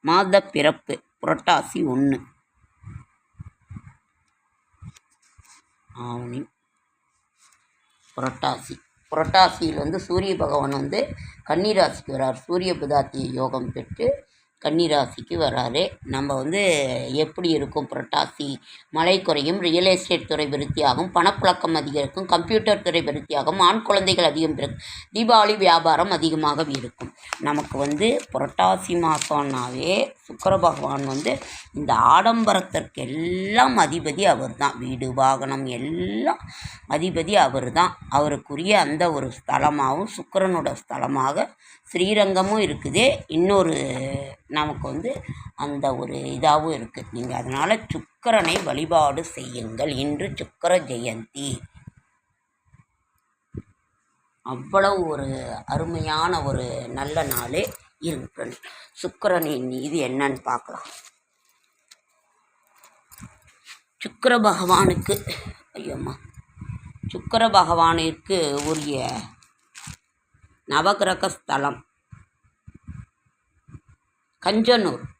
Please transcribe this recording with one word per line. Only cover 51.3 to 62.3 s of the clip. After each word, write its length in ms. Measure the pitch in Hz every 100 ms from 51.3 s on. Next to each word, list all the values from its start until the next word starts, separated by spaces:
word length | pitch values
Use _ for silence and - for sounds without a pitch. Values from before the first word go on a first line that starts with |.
| 139 139 127 - - - _ _ _ _ _ _ _ _ _ _ _ _ _ _ _ _ - - _ _ _ _ _ _ _ 123
அவ்வளவு 560 | 127 139 196 196 196 165
ஒரு 200 | 143 135 131 127 123 -
அருமையான 680 | 143 165 165 160 156 170 170
ஒரு 220 | 143 127 123 127 120
நல்ல 340 | 131 139 160
நாள். 380 | 147 120 120 151 - - _ _
இருங்க 260 | 165 143 127
ஃப்ரெண்ட்ஸ், 320 | - 120 - - - - -
சுக்கிரனின் 760 | 185 - 208 175 160 135 127 127
இது 200 | 143 160
என்னன்னு 400 | 127 131 139 131
பார்க்கலாம். 440 | - 123 - - - - - _ _ _ _ _ _ _ _ _ _ _ _